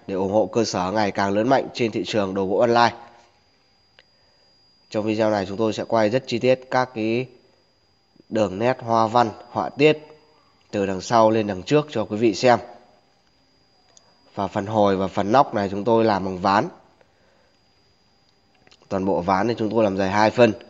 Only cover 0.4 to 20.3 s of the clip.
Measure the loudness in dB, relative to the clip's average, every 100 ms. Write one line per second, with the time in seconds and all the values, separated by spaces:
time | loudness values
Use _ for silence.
0.4 | 0 -2 -2 -2 -2 -2 -2 -2 -2 0
1.4 | 2 0 0 -4 -4 -4 -4 -2 -2 -2
2.4 | -2 0 2 4 2 0 -16 -20 _ _
3.4 | _ _ _ _ _ _ _ _ _ _
4.4 | _ _ _ _ _ -6 -2 0 0 0
5.4 | -4 -4 -4 -4 -2 0 2 0 -4 -2
6.4 | 0 0 0 -2 -2 -4 -4 -4 -6 -14
7.4 | _ _ _ _ _ _ _ _ -6 -2
8.4 | -2 0 -2 -2 0 0 2 2 0 -4
9.4 | -10 -6 -6 2 2 2 -6 -20 _ _
10.4 | _ _ _ -4 -2 -4 0 4 4 4
11.4 | -2 -4 0 0 0 -6 -6 0 0 2
12.4 | 4 2 0 -20 _ _ _ _ _ _
13.4 | _ _ _ _ _ _ _ _ _ -8
14.4 | -6 -4 -2 2 2 2 -2 -4 0 2
15.4 | 2 -2 -4 -4 0 2 2 0 -4 -2
16.4 | 2 2 0 -6 _ _ _ _ _ _
17.4 | _ _ _ _ _ _ _ _ _ _
18.4 | _ _ _ _ -8 -4 -2 -2 0 0
19.4 | 0 -2 -2 0 0 0 0 2 2